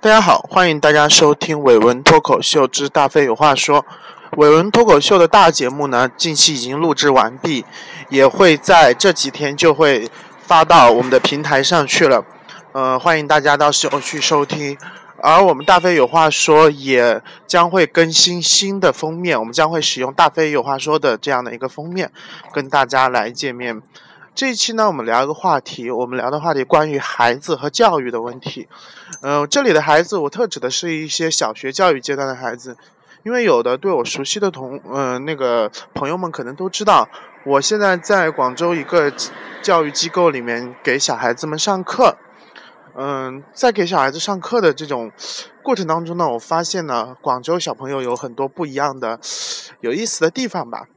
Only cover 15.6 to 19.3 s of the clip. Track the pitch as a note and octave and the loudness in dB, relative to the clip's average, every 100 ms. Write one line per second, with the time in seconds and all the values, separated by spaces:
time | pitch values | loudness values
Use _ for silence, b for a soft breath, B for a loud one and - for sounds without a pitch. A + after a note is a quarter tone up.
15.6 | D3+ F3+ F3+ E3+ B2+ E3 D#3 D3 - D3+ | 2 2 4 2 2 4 2 2 4 6
16.6 | D#3 D3 C3+ B2+ A#2+ A2 B B _ F3+ | 6 2 0 2 2 0 B B _ 0
17.6 | E3+ F#3 D#3+ - E3 D#3+ D#3+ F3 D#3+ - | 2 2 0 2 2 2 2 0 -2 -2
18.6 | G3 G3 F#3 B2+ D#3+ E3 F3+ | -2 0 0 0 -8 -6 -4